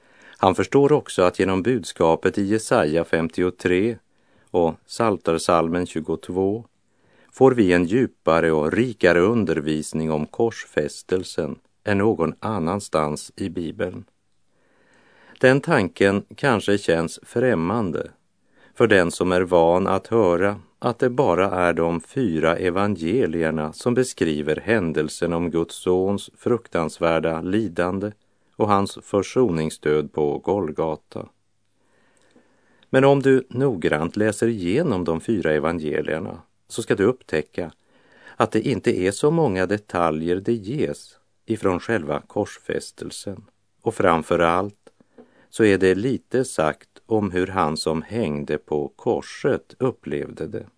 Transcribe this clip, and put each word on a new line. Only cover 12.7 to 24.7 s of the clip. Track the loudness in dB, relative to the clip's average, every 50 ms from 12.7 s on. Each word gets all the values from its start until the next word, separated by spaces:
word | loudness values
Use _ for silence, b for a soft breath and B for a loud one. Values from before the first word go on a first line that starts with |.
| -4 -6 -4 -4 -2 -2 0 -2 -4 -6 -10 -12 -10
i | -8 -8 -8
Bibeln. | -6 -8 -8 -8 -6 -6 -8 -8 -8 -12 -16 _ _ _ _ _ _ _ _ b b b b b b b b b b b b b b b b b b 2
Den | 4 4 4 4
tanken | 2 2 2 2 2 0 0 2 2 2 2 0 -4 -8 -8
kanske | -4 0 0 0 0 0 0 0
känns | 0 0 0 0 0 0 -4 -6 -12 -14
främmande | -8 -2 0 0 0 0 0 0 -2 -2 -2 -2 -2 -4 -6 -8 -10 -14 _ _ _ _ b b b b b b b b
för | 0 4
den | 6 6 6 4 2
som | 0 -2 0 2
är | 2 2
van | 2 4 4 4 6 4 4 2 2
att | 0 0 -2 -2
höra | 0 0 2 4 4 2 2 0 -2 -2 -6 -12 _ _ _
att | -4 -4 -2 0
det | -2 0
bara | 2 2 2 2 2 2 2 0
är | 0 2 2 2 2
de | 2 0 0 -2 -4
fyra | -6 -6 -4 -4 -2 -2 0 0 2 0 0
evangelierna | 0 0 -2 0 0 0 -2 -2 -2 -2 -2 0 0 0 0 0 -2 -2 -2 -2 -2 -4 -6 -8
som | -4 -4 0 0
beskriver | 0 0 -2 -2 -2 -2 0 0 -2 -2 -2 -4
händelsen | -2 0 0